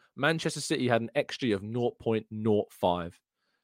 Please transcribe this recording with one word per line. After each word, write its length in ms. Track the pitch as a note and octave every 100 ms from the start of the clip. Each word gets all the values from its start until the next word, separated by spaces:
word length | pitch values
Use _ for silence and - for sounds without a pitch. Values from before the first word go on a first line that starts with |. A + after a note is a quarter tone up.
| _ -
Manchester 420 | D3 E3 D#3+ D3
City 300 | - D3 B2
had 100 | A2+
an 120 | A#2 D3
X 220 | - -
G 160 | B2
of 100 | G2
nought 340 | G#2 A#2+ A#2+ -
point 280 | A#2 A2 -
nought 440 | G#2+ A2 G#2 -
five. 440 | - F#2+ F2 E2+ - _ _ _ _